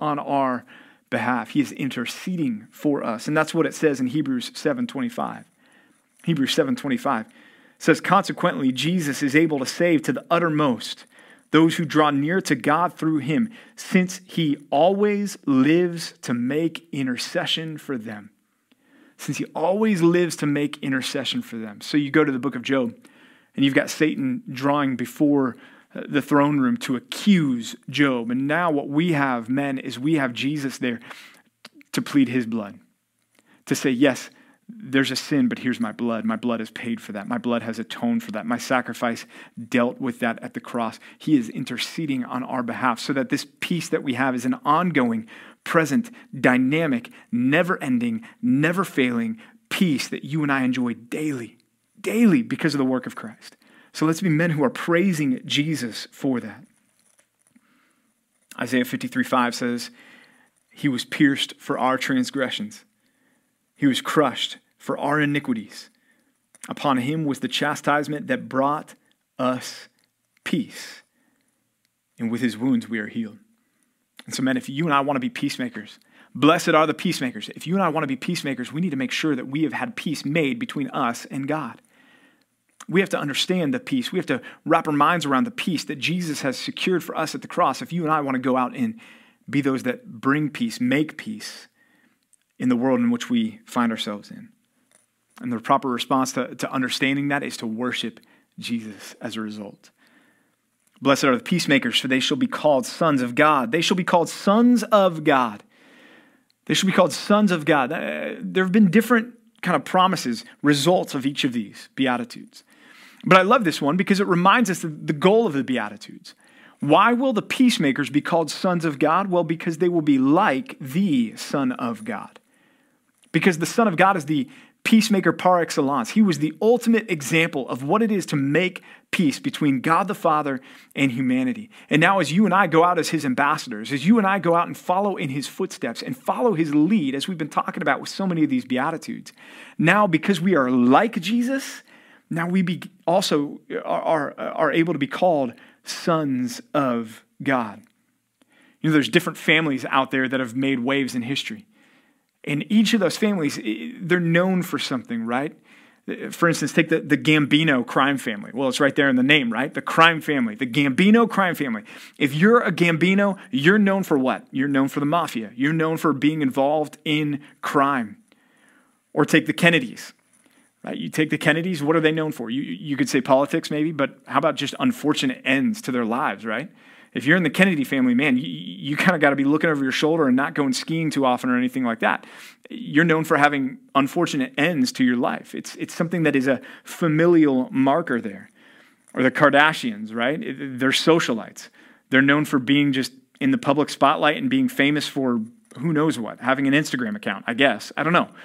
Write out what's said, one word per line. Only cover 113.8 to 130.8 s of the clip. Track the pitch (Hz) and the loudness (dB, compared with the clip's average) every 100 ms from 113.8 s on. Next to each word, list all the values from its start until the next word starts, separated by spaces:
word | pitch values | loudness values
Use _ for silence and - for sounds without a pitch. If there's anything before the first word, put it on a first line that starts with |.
one | 143 160 | 0 0
because | 190 190 | 2 2
it | 190 | 2
reminds | 175 185 226 196 | 2 4 4 2
us | 170 | -2
of | 170 151 160 | -6 -6 -6
the | |
goal | 151 160 220 226 | 0 4 4 2
of | |
the | 139 | 0
Beatitudes. | 127 123 107 104 - - - - _ _ - _ | -2 -2 -4 -10 -18 -20 -20 -20 _ _ -20 _
Why | 143 160 220 | 2 4 6
will | 240 269 | 4 2
the | 208 | 0
peacemakers | - - 254 - 147 131 127 | -2 2 4 4 2 0 0
be | 143 | -2
called | - 170 156 | 0 0 0
sons | - 190 175 | -2 0 0
of | 160 139 | 0 0
God? | 151 170 202 | 2 2 2
Well, | 180 | 0
because | 165 165 180 156 | 0 -2 -4 0
they | 180 | 0
will | 175 | 2
be | 151 135 | 4 4
like | 131 165 165 135 127 - | 4 4 4 2 -4 -12
the | 139 151 202 135 110 110 | -6 0 2 2 0 -4
Son | - 147 131 | -6 -2 -2
of | 123 120 107 | -2 -6 -6
God. | 107 101 - - _ _ _ _ _ _ _ _ _ | -8 -10 -12 -20 _ _ _ _ _ _ _ _ _
Because | 170 190 160 | 0 2 2
the | 165 | 0
Son | - 220 | 2 2
of | 160 | 4
God | 190 190 | 4 4
is | 143 | 0
the | 151 123 - - _ | -2 -2 -8 -20 _
peacemaker | - 220 - 196 175 | 4 4 6 2 2
par | 165 180 180 | 2 4 4
excellence. | 156 - 135 139 113 | 2 0 0 0 0
He | 214 | 2
was | 208 143 | 4 4
the | 156 156 | -2 0
ultimate | 214 240 226 226 220 | 2 2 2 0 0
example | 170 131 160 165 147 120 | -4 0 2 2 -2 -6
of | 127 | -6
what | 139 208 | 0 2
it | 226 | 2
is | 208 165 | 0 -2
to | 151 | -2
make | 139 156 185 180 - - _ | 0 2 0 -4 -14 -20 _
peace | - 156 - | 0 0 0
between | - - 151 135 | -4 -2 0 0
God | 156 165 190 | 2 0 0
the | |
Father | 208 180 151 143 127 - - | -2 2 2 0 -6 -10 -20